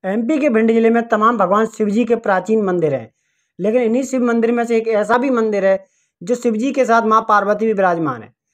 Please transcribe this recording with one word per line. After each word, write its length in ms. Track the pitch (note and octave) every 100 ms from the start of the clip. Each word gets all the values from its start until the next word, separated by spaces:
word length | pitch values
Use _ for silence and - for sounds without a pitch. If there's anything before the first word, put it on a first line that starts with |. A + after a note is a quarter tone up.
| F#3+
एमपी 320 | G#3+ A#3 D#4
के 100 | D4
भिंड 240 | A3 A3
जिले 180 | A3+ A3+
में 180 | A3+ A#3
तमाम 300 | G#3+ G#3+ A#3
भगवान 280 | F3+ G3+ A3
शिव 220 | - G#3+
जी 160 | G#3
के 120 | A#3 A#3
प्राचीन 460 | A3 F#3+ F#3 A3
मंदिर 320 | G3+ F3+ D#3
हैं, 180 | C3 A2+ _ _ _ _ -
लेकिन 220 | F#3+ A#3+
इन्हीं 200 | A#3 A3+
शिव 200 | B3+ C4
मंदिर 300 | A#3+ A#3 A3+
में 120 | A#3+
से 120 | A#3 A3+
एक 120 | A3
ऐसा 300 | G#3+ G3+ A#3+
भी 120 | C4+
मंदिर 360 | B3 A3 G3+ F#3+
है 180 | F#3+ F#3+ _ _ _
जो 120 | F3
शिव 220 | A#3+ A#3+ G#3+
जी 160 | C4
के 120 | C#4
साथ 180 | A#3 A#3
माँ 180 | A3 A3 A3
पार्वती 380 | G#3 G3 G#3 A3
भी 60 |
विराजमान 500 | G3+ F#3+ E3+ D#3 B2
है। 120 | G#2 _ _